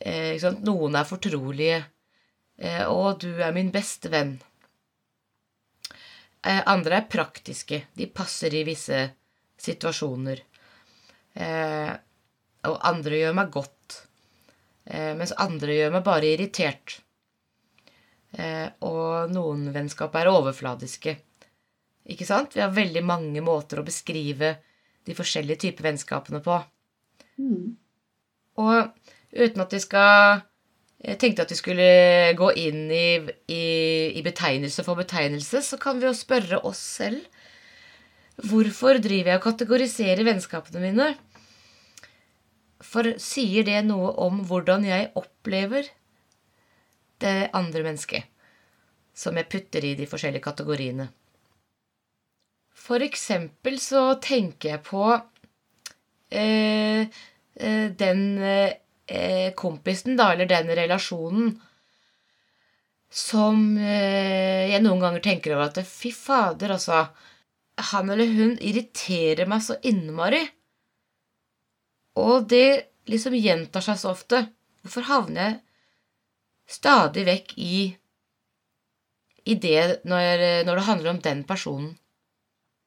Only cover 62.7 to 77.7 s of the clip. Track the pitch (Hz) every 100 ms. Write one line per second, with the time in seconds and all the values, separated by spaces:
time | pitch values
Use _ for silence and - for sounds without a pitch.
62.7 | _ _ _ _ - - 220 214 214 214
63.7 | 208 208 208 196 196 196 190 190 190 190
64.7 | 202 214 185 180 175 208 175 151 143 147
65.7 | 185 180 - 240 226 - 262 190 160 196
66.7 | 185 - 160 160 - - _ _ _ _
67.7 | - - 202 196 208 233 214 220 233 208
68.7 | 220 226 - - 175 160 156 185 220 220
69.7 | - 254 196 156 160 185 302 311 _ _
70.7 | _ _ _ _ _ _ _ _ _ _
71.7 | _ _ _ _ - 220 254 214 247 269
72.7 | 277 - _ - 220 247 247 208 165 160
73.7 | 190 208 196 190 185 - 247 220 _ _
74.7 | _ - 247 247 277 170 160 208 220 _
75.7 | _ _ _ _ _ _ _ _ _ -
76.7 | - 285 247 160 170 180 190 - - 175